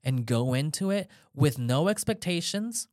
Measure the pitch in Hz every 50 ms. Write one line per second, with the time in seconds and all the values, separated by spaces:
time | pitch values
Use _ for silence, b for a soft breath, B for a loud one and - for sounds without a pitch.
0 | - 131 131 127 117 107 120 117 123 131 127 131 143 156 143 - 196 190 196 202
1 | 185 B B B B B B 139 131 139 123 127 123 117 127 139 165 196 208 -
2 | - - 214 220 - 180 175 170 170 - - 202 214 233 226 - - _